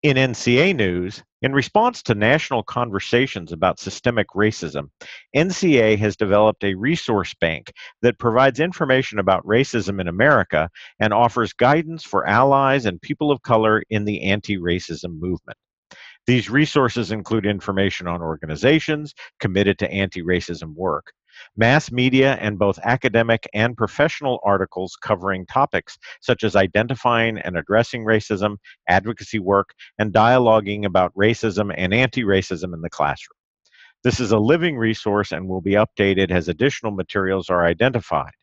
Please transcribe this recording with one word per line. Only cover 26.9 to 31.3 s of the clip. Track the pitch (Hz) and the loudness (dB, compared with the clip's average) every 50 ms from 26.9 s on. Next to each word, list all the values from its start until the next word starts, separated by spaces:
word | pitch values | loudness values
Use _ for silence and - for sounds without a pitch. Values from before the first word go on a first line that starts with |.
| 131 113 - 123 120 113 113 113 110 104 | -4 -2 0 0 2 2 0 0 -2 -6
and | - - 90 | -8 -6 -6
addressing | 85 78 - 101 110 117 - - 120 110 | -6 -4 0 2 2 2 0 -4 -8 -2
racism, | 107 113 107 - - 107 92 101 104 104 98 _ - - _ _ - | 0 0 0 0 -2 -4 -2 -2 -2 -4 -6 _ -20 -20 _ _ 2
advocacy | 90 95 95 113 117 - 104 - - 110 | 2 2 2 -2 -8 -8 -10 -8 -8 -6
work, | 92 92 101 98 98 _ _ _ - - _ - | -2 2 2 2 0 _ _ _ -20 -20 _ -4
and | 107 107 | -4 0
dialoguing | 92 110 107 117 127 127 123 113 110 110 104 98 104 104 104 | 4 4 4 6 4 4 6 4 4 4 2 -2 -6 -4 -4
about | 101 87 92 90 90 _ | 0 2 2 0 0 _
racism | 98 101 107 | 2 2 2